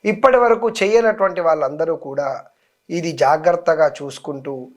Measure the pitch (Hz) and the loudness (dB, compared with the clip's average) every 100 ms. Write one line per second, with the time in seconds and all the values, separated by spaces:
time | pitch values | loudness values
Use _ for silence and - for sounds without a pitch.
0 | 208 208 269 247 240 226 226 220 202 226 | -4 2 4 6 4 2 0 -2 2 4
1 | 226 214 190 175 165 156 135 151 165 160 | 2 0 -2 0 0 0 -2 -4 -4 -4
2 | 139 139 139 127 - _ _ _ - 170 | -6 -6 -6 -8 -14 _ _ _ -8 -6
3 | 165 151 139 156 170 175 175 160 151 - | -6 0 2 4 2 0 0 2 2 0
4 | 143 135 - 139 139 135 127 | -12 -12 -12 -10 -10 -12 -14